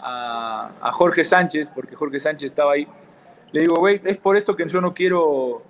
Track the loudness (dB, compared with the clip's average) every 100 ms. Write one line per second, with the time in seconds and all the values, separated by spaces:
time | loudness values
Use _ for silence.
0 | -12 -8 -8 -6 -6 -8 -10 -8 -4 2
1 | 2 2 4 4 4 -2 -6 -10 -12 -8
2 | -6 -4 -4 -4 -6 0 2 2 -2 -12
3 | -20 -20 -20 -20 _ 0 2 4 2 2
4 | -2 -2 2 2 0 -4 -2 -2 -2 0
5 | 0 2 2 0 -4 -6